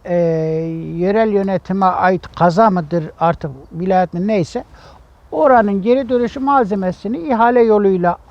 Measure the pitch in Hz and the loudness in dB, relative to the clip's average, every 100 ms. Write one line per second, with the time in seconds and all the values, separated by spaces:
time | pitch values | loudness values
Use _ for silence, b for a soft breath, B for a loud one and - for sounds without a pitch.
0 | 180 175 170 160 160 160 165 165 160 165 | -2 -2 0 0 -2 -4 -6 -8 -8 -4
1 | 185 214 220 202 196 185 - 190 190 170 | 0 0 0 0 -2 -4 -4 0 0 2
2 | 185 180 - - 175 170 226 180 147 175 | 0 0 -4 0 2 4 2 2 -2 -4
3 | 156 - 165 - 151 135 - 165 185 185 | -6 -2 -2 -2 -8 -12 -16 -8 -2 0
4 | 180 175 202 208 156 247 - b b b | 0 -4 -2 -2 -2 -6 -12 b b b
5 | _ _ - - 302 247 208 196 208 262 | _ _ -8 0 4 4 2 0 0 0
6 | 240 247 240 277 269 277 196 202 185 - | 0 -2 -2 -4 0 0 0 -2 -4 -4
7 | 202 285 320 220 233 247 233 208 196 185 | -8 -6 -2 0 2 4 4 4 2 2
8 | 175 175 - | 0 -2 0